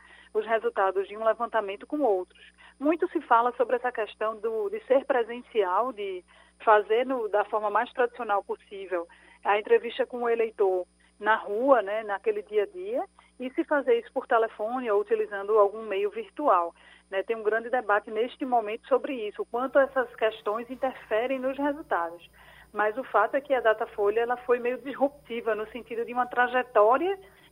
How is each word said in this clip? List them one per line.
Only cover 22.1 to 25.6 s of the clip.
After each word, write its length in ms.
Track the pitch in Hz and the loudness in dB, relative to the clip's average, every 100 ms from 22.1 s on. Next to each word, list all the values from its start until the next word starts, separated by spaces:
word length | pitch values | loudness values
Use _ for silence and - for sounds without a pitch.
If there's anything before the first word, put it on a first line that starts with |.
| 175 - _ - - - | -8 -20 _ -20 -20 -14
Mas 240 | 208 214 220 | -2 -2 -2
o 60 | |
fato 320 | 254 214 220 277 | 0 2 2 0
é 60 | |
que 100 | 277 | 0
a 100 | 254 | 2
Datafolha, 600 | 226 214 233 - 202 214 | 4 2 0 -2 0 2
ela 160 | 233 247 | 0 -2
foi 220 | - 240 | 0 0
meio 180 | 240 247 | 0 -6
disruptiva 760 | 269 233 277 - - 233 220 | -8 -2 -2 -2 -10 -8 -4
no 120 | 214 | -4